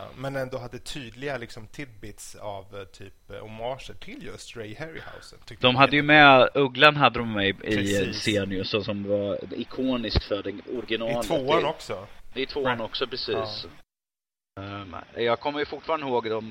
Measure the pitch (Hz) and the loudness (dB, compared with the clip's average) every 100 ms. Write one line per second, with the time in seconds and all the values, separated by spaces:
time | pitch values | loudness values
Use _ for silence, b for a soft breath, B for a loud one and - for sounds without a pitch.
0 | 101 - 135 139 127 127 123 123 - 151 | -14 -10 -6 -4 -4 -6 -8 -12 -10 -10
1 | 117 117 143 127 117 - 107 - 139 104 | -12 -10 -8 -6 -8 -12 -14 -12 -12 -12
2 | 107 101 - 98 104 101 101 101 98 - | -14 -14 -16 -12 -10 -10 -10 -14 -14 -16
3 | 98 - - 101 107 110 117 131 - 98 | -18 -18 -16 -14 -12 -8 -6 -8 -10 -14
4 | - 269 135 101 - 120 107 107 160 160 | -14 -14 -14 -14 -14 -12 -12 -10 -12 -12
5 | - - - - - 120 127 123 139 147 | -14 -16 -18 -20 -18 0 4 6 6 6
6 | 147 151 143 131 120 - 139 123 151 147 | 6 10 12 12 8 4 2 6 6 8
7 | 131 120 117 107 98 95 - 104 101 101 | 4 4 -2 0 2 0 0 0 2 2
8 | 95 101 - 101 98 95 98 110 98 101 | 0 -2 0 0 0 -2 -2 -2 -2 -4
9 | 101 101 101 95 95 - - - 131 123 | 0 0 0 -4 -6 -8 -8 -4 -2 -2
10 | 110 - - 101 101 98 - 123 107 113 | -2 -2 -2 -4 -4 -8 -8 -8 -4 -2
11 | 113 117 113 151 131 165 147 160 - 98 | -2 -2 0 0 2 2 2 -4 -8 -10
12 | 98 - - 123 135 147 131 120 110 - | -10 -16 -10 -6 -4 -2 -2 -2 -4 -6
13 | 123 123 - 113 107 107 - - - _ | -6 -4 -4 -2 -4 -8 -12 -16 -20 _
14 | _ _ _ _ _ - 98 101 95 82 | _ _ _ _ _ -14 -12 -12 -12 -14
15 | - - 117 117 147 147 147 147 - 156 | -10 0 2 2 0 -2 -4 -6 -4 -4
16 | 139 120 110 110 110 | 0 -2 0 -4 -6